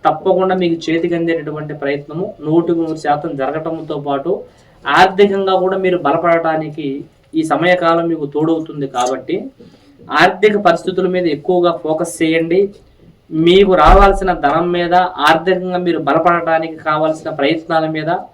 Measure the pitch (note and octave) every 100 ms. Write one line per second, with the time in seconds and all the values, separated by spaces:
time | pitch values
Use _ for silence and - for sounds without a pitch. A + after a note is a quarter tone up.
0 | D#3+ D#3 F#3+ F#3 F#3+ F#3 F3 E3 - E3
1 | E3+ E3+ E3+ D#3+ D3+ D3+ D3+ D3 C#3 C#3+
2 | D3 D#3 F#3+ - D3 E3 E3+ E3 D#3+ D#3
3 | D3+ C#3+ D#3+ C#3 C3 D#3 D#3+ D#3+ D3+ D3
4 | C#3+ C#3 E3 G3 - _ _ _ C#3 D3+
5 | F#3+ F#3+ G3+ G3 F#3+ F#3 F#3 F#3+ F#3 F3
6 | - E3 E3+ E3 D#3+ D#3 D3+ D#3 C#3 C#3
7 | - _ _ D#3+ D#3 D3 F3 F3+ E3 E3+
8 | E3+ D#3 C#3+ D3 D#3+ D#3+ D#3 C#3+ C3+ -
9 | - C3+ - F#3 C4+ _ - _ _ _
10 | - D3 F3+ F#3 G#3 G3+ F3+ E3 F#3 F3+
11 | F#3 F3+ F3 D3 - F3+ F3 E3 D#3 D#3
12 | E3 - D#3+ E3 E3 F3+ G3+ - _ _
13 | - _ _ D#3 E3 F#3 F#3+ F3+ D#3 F#3+
14 | G3 F#3 F#3+ E3+ C#3+ D#3+ F3 F3 E3+ F3+
15 | F3+ - D3 E3 E3+ F3+ F#3 F3+ F3+ D#3+
16 | C#3+ D#3 E3+ E3+ D#3+ D#3+ D#3+ D#3 D#3 D3+
17 | D#3 D#3 D#3+ D3+ C#3+ D#3+ - D#3+ D#3+ D#3
18 | D3+ F#3 -